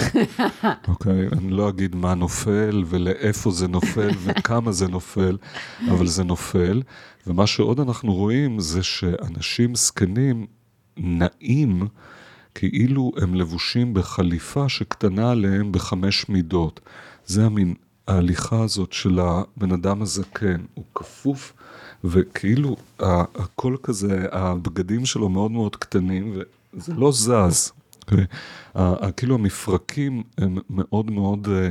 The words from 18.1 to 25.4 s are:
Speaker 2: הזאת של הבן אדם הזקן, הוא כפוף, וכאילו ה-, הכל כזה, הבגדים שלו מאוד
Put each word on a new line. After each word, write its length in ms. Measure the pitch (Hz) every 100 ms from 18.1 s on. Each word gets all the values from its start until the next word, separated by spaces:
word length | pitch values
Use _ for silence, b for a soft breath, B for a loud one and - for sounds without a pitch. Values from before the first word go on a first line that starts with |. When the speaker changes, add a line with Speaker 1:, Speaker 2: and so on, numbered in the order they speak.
| 95 87 87 - 113
Speaker 2:
הזאת 300 | 110 101 90
של 260 | - 101 90
הבן 520 | 90 85 101 - 95
אדם 300 | 90 95 101
הזקן, 580 | 104 95 92 - 104 87 87
הוא 100 | - -
כפוף, 580 | - - - 139 139 - - B B B B
וכאילו 720 | 92 90 90 - 95 123 143 113 - -
ה-, 20 | 95 87 87 -
הכל 340 | 95 - 127 131
כזה, 440 | - 107 101 95 92
הבגדים 720 | 92 92 90 87 87 90 113 127
שלו 220 | - 104
מאוד 220 | 92